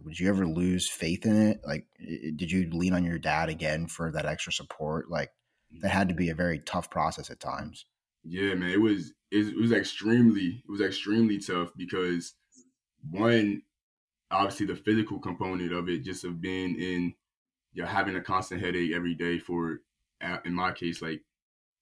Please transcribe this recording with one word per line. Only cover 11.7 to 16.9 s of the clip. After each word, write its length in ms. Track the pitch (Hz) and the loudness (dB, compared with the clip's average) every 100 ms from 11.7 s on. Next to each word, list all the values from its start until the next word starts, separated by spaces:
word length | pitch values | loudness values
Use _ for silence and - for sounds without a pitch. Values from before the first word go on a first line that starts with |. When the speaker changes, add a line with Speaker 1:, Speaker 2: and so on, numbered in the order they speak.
| - | -6
Speaker 2:
because, 580 | 87 95 90 87 - - _ _ _ _ _ _ 76 | -6 -2 0 -2 -4 -16 _ _ _ _ _ _ -10
one, 520 | 90 113 117 107 98 - _ _ _ _ _ _ | 0 4 6 4 0 -6 _ _ _ _ _ _
obviously 360 | 95 98 - 98 | 0 0 0 -4
the 100 | 87 | -2
physical 440 | - 110 104 98 | 2 4 2 -4
component 520 | 95 87 92 92 87 | -6 -4 -4 -2 -2
of 160 | 87 87 | -2 -2
it, 120 | 85 | -4
just 200 | 92 90 | -4 -8
of 160 | 90 85 | -8 -6
being 400 | 92 92 92 78 | -4 -2 -2 -2
in, 340 | 92 | -2